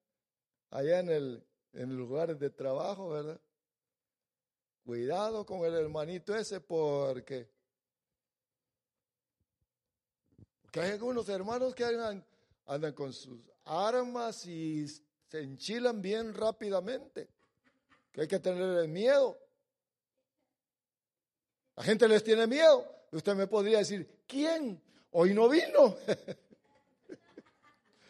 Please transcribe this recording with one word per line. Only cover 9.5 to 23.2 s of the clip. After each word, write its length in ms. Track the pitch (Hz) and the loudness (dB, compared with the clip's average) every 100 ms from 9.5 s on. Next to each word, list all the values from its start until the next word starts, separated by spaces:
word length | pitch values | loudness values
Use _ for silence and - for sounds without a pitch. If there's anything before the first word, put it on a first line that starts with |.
| _ _ _ _ _ _ _ _ - - _ | _ _ _ _ _ _ _ _ -20 -20 _
porque 180 | _ 160 | _ -4
hay 100 | 175 | -4
algunos 360 | 208 240 247 202 | -4 -4 -4 -4
hermanos 440 | 196 190 247 254 | -6 -4 -4 -4
que 120 | 247 | -2
andan, 420 | 240 233 226 196 - _ _ _ - | -2 -2 -4 -8 -14 _ _ _ -8
andan 260 | 143 156 | -6 -6
con 200 | 143 139 | -6 -10
sus 260 | 123 131 120 117 _ - | -10 -18 -20 -20 _ -6
armas 800 | 160 202 247 247 240 233 214 175 | -2 0 0 -2 -6 -8 -8 -12
y 420 | 165 160 156 147 | -8 -6 -6 -8
se 520 | - _ _ _ 156 | -12 _ _ _ -12
enchilan 600 | 139 135 - 226 247 226 | -10 -10 -8 -2 0 0
bien 320 | 190 214 226 | -2 -4 -4
rápidamente, 920 | 208 220 220 208 190 180 262 294 - - _ _ _ _ _ _ _ _ | -4 -4 -2 -4 -4 -4 -8 -10 -14 -14 _ _ _ _ _ _ _ _
que 120 | - | -6
hay 40 | 151 | -2
que 140 | 190 | -2
tenerle 480 | 180 180 185 175 160 | 0 0 0 0 0
miedo. 500 | 160 226 277 254 - - _ _ _ _ _ _ _ _ _ _ _ _ _ _ _ _ _ _ _ _ _ _ - | 0 4 4 4 0 -16 _ _ _ _ _ _ _ _ _ _ _ _ _ _ _ _ _ _ _ _ _ _ -6
La 80 | |
gente 240 | 160 214 220 | 0 6 8
les 160 | 214 | 8
tiene 240 | 214 220 226 | 6 4 4
miedo. 360 | 277 320 269 - - _ | 6 8 8 4 -12 _
Usted 220 | 160 | -6